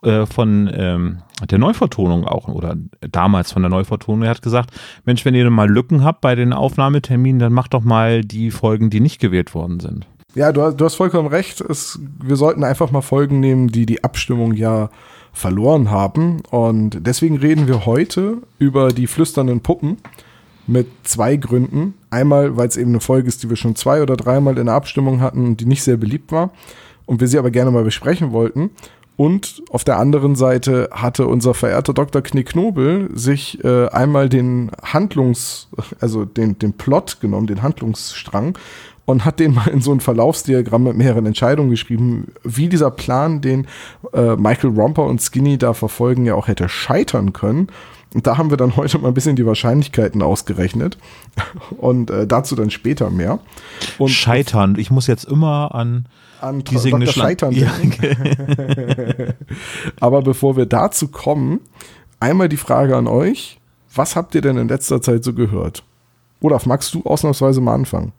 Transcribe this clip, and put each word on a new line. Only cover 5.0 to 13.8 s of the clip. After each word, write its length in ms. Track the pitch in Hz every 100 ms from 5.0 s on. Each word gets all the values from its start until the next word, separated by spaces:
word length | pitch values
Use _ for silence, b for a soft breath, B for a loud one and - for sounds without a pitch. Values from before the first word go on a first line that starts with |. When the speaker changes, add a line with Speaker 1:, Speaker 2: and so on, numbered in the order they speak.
Speaker 1:
Mensch, 200 | - 123
wenn 100 | -
ihr 140 | 127 120
mal 180 | 117 104
Lücken 360 | 104 127 156
habt 160 | 139 165
bei 140 | 139
den 180 | 123 123
Aufnahmeterminen, 880 | 127 135 - 139 143 - 123 131 131
dann 120 | 120
macht 220 | 123 127
doch 100 | 131
mal 380 | 113 113 113 117
die 280 | 107 104 113
Folgen, 400 | 110 113 110 113
die 100 | 107
nicht 200 | 131 -
gewählt 340 | 110 90 87
worden 260 | 82 85 87
sind. 260 | - - 90 _ _
Speaker 2:
Ja, 160 | - 147
du 100 | 143
hast, 140 | 156 139
du 80 |
hast 100 | 160
vollkommen 340 | - 185 170 151
recht. 320 | 151 190 -
Es, 400 | - 139 - - 143 143
wir 140 | 131 135
sollten 280 | 151 147
einfach 260 | 139 139 160
mal 120 | 139
Folgen 380 | 135 139 139 139
nehmen, 280 | 135 131 127
die 180 | 113